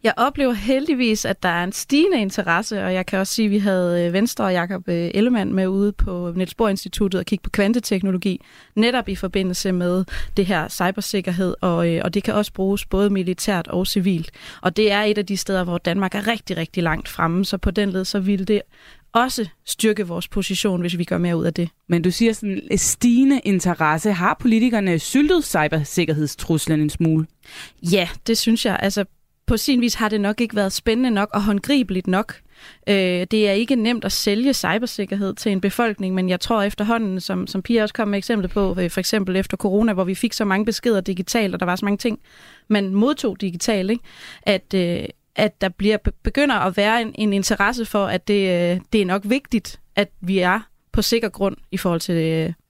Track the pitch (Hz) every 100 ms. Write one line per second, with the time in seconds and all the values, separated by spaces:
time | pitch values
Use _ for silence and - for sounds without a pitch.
0 | 226 - 254 285 269 226 208 269 311 269
1 | 240 214 - 196 180 170 180 - - 277
2 | 359 320 196 202 180 170 220 208 190 185
3 | 180 190 196 - 214 208 202 185 180 175
4 | 175 180 233 - 202 180 175 185 185 170
5 | 170 - 233 240 190 190 185 190 202 202
6 | - 175 175 175 185 - 226 190 185 -
7 | 202 180 180 202 - - 202 240 - 190
8 | 190 185 190 180 - - - - 226 247
9 | 220 190 185 196 190 180 196 180 175 185
10 | 185 - - - 185 180 156 - 180 196
11 | - 202 185 180 185 - 185 170 170 165
12 | - 202 208 214 208 - 190 202 - 190
13 | 202 196 180 180 - 185 - 175 185 208
14 | 185 175 160 - - - 185 180 214 202
15 | 214 208 196 196 - 190 180 175 - 180
16 | 190 208 202 226 - 175 165 - 175 156
17 | - - 165 175 196 190 - 185 202 185
18 | 190 208 190 196 190 208 - _ - -
19 | _ 226 254 254 202 - - - 214 214
20 | 180 170 - 208 185 185 208 180 175 170
21 | 170 180 175 170 - 165 170 _ - 175
22 | 170 - 226 214 208 190 - 190 - -
23 | 240 240 269 277 - 190 180 170 156 156
24 | 214 185 185 - 247 226 247 220 190 165
25 | - 262 302 359 - 175 151 160 143 -
26 | 165 151 147 - - 160 - 156 151 -
27 | 165 160 160 _ - - - _ 170 196
28 | 175 - - 226 - 226 233 - 196 202
29 | 190 _ _ _ - 226 - 254 240 -
30 | 220 214 202 214 233 208 196 - - 226
31 | 254 202 202 - 208 202 - 285 233 185
32 | 180 185 220 - _ _ - - - 202
33 | 185 180 185 220 208 196 233 262 220 240
34 | 196 - - 202 262 262 - 196 247 -
35 | 190 196 196 - 220 190 196 - 233 202
36 | 190 185 185 180 - 226 202 - 208 233
37 | 214 185 - 185 180 190 - 233 214 -
38 | 208 202 - 226 185 208 196 175 175 -
39 | 180 220 190 185 196 190 208 196 226 185
40 | 185 190 226 - 208 190 214 214 240 202
41 | 185 185 185 240 202 180 180 180 202 202
42 | 240 220 - - - - _ 214 196 196
43 | 240 294 233 190 196 170 - 214 185 240
44 | - - - - - 190 - 190 175 175
45 | - - _ - 214 - 190 - 202 214
46 | - - - 277 285 220 190 185 202 233
47 | 220 - 214 196 185 220 202 247 226 208
48 | 196 180 - 208 190 175 175 180 - 220
49 | 185 190 202 254 - 233 - - - -
50 | 202 - 180 190 180 202 214 _ _ -
51 | 208 233 220 - 196 - - 190 190 165
52 | - 170 160 160 160 165 _